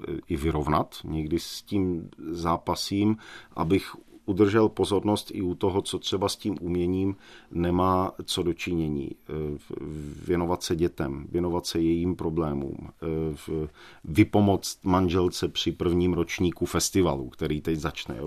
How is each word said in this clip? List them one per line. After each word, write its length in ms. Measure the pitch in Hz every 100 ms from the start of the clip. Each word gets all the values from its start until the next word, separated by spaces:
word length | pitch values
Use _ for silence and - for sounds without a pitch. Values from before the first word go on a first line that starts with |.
| -
eh, 40 | 78 -
i 100 | 82
vyrovnat. 580 | 78 78 71 76 - -
Někdy 360 | 85 78 76 82
s 220 | - -
tím 480 | - 101 92 85 - - 78
zápasím, 840 | 85 85 85 - 85 - 98 104 110 - - - -
abych 400 | 82 95 - - - - -
udržel 440 | 92 101 110 110
pozornost 640 | - 95 98 104 104 -
i 80 | -
u 140 | 92 85
toho, 260 | 101 92
co 180 | 90 92
třeba 300 | - 101 98
s 60 | -
tím 220 | 107 80
uměním 540 | 87 87 87 92 98 98 - - -
nemá 600 | - 87 90 92 92 95 - -
co 180 | -
dočinění. 680 | 87 82 - 87 78 73 69
Eh, 220 | - - 76 76 73
v-, 140 | - - 76 78 73 73 80
věnovat 360 | 87 85 87
se 120 | - 85
dětem, 520 | 85 - 71 69 71
věnovat 340 | 85 87 85 -
se 140 | 87
jejím 360 | 82 85 87 85
problémům, 640 | 82 80 80 71 69 - -
eh, 160 | - 80 80 80 73
v-, 340 | - 80 78 - - -
vypomoct 840 | - 80 104 107 101 95 - - 98
manželce 640 | 92 92 90 90 - 87
při 240 | - -
prvním 420 | 80 87 87 90
ročníku 520 | 85 85 - 90 78 87
festivalu, 640 | 85 - 98 87 69 65
který 320 | - 78 76
teď 180 | 76 80
začne, 360 | 73 - -
jo. 80 | 62